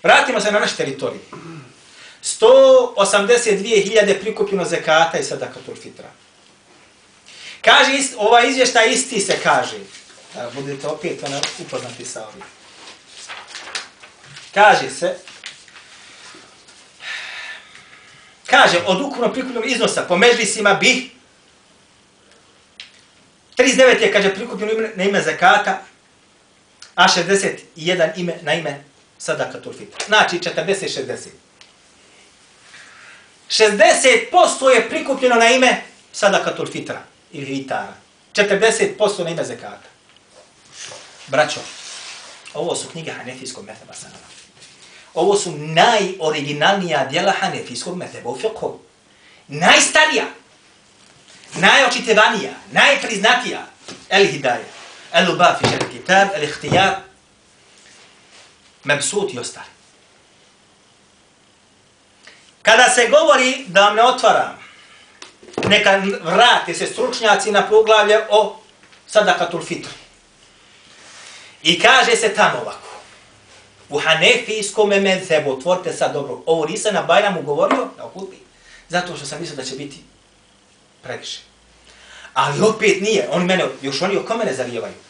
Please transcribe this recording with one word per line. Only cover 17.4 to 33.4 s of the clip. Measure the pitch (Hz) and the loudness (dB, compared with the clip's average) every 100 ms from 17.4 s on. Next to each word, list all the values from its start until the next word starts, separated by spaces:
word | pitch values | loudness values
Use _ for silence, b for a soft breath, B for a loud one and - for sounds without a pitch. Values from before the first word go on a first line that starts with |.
| B B B - - - - - - _ - | B B B -20 -20 -20 -20 -20 -20 _ 2
kaže, | 277 226 170 196 | 4 6 4 0
od | 185 | -2
ukupno | 277 247 220 | -2 -4 -4
prikupljenog | 262 254 233 233 | -4 -8 -8 -4
iznosa | 240 220 - - | -2 -2 -2 -2
po | 175 | 4
međlisima | 240 233 214 220 202 | 4 4 0 0 0
bi | 180 - - - _ _ _ _ _ _ _ _ _ _ _ _ _ _ _ _ - - _ _ _ _ _ _ - | 2 2 0 -4 _ _ _ _ _ _ _ _ _ _ _ _ _ _ _ _ -20 -20 _ _ _ _ _ _ 2
trideset | 269 254 | 2 6
devet | 254 220 | 6 6
je, | 208 | 2
kaže, | 208 196 190 | 2 0 -4
prikupljeno | 240 202 208 | -10 -8 -4
ime, | 220 220 190 | -4 -6 -4
na | |
ime | 196 196 | -2 0
zekata, | 156 156 175 202 202 175 - _ _ _ _ _ _ _ _ _ - - | -2 2 2 4 0 -6 -10 _ _ _ _ _ _ _ _ _ -10 2
a | 190 | 4
šezdeset | 185 170 196 196 - - - | 4 0 0 -2 -6 -16 -8
jedan | 160 180 160 185 | -4 0 0 -2
ime, | 175 160 | -6 -6
na | 147 | -4
ime | 170 151 139 - _ _ _ | -4 -4 -10 -16 _ _ _
sadakatul | - 147 123 - - | -8 -6 -6 -8 -16
fitra. | - - - - | -16 -18 -12 -2
Znači, | 214 - 175 | 0 0 -2
četrdeset | 170 170 170 196 147 | -6 -6 -4 -4 -4
šezdeset. | - 131 110 - - _ _ - _ _ _ _ _ _ _ _ _ B B B B B B B _ | -8 -10 -12 -14 -20 _ _ -20 _ _ _ _ _ _ _ _ _ B B B B B B B _